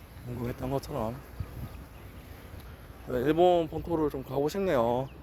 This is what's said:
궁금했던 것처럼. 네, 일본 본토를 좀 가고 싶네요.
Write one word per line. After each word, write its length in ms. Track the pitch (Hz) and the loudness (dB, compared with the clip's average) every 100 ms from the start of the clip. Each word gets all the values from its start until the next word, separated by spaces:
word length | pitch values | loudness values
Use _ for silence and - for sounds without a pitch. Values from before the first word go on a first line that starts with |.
| - - 123 | -16 -14 -8
궁금했던 440 | 123 120 127 127 | -4 -4 -4 -2
것처럼. 460 | 135 - 147 110 131 - - - - - - - - - - - - - - - - - - - | -2 -2 -2 -2 -4 -10 -10 -8 -8 -10 -10 -14 -16 -16 -16 -16 -16 -14 -14 -14 -16 -16 -16 -4
네, 120 | 127 | 0
일본 460 | 131 156 180 175 156 | 4 8 8 8 4
본토를 420 | 160 170 165 147 | -2 -2 2 2
좀 120 | 143 | 0
가고 260 | 123 135 147 | -2 0 2
싶네요. 600 | 196 190 139 117 123 131 - | 2 2 4 4 4 0 -8